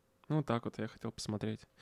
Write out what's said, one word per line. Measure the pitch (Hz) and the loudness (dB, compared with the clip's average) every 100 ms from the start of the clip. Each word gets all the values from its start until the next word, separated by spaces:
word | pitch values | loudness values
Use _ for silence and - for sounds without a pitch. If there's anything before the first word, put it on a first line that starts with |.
| _ _ - | _ _ 0
Ну, | 151 | 2
так | 131 117 110 | 4 2 0
вот | - | -2
я | 110 | -4
хотел | - 113 | -4 -6
посмотреть. | - - 107 110 107 - _ | -4 -2 0 0 -2 -8 _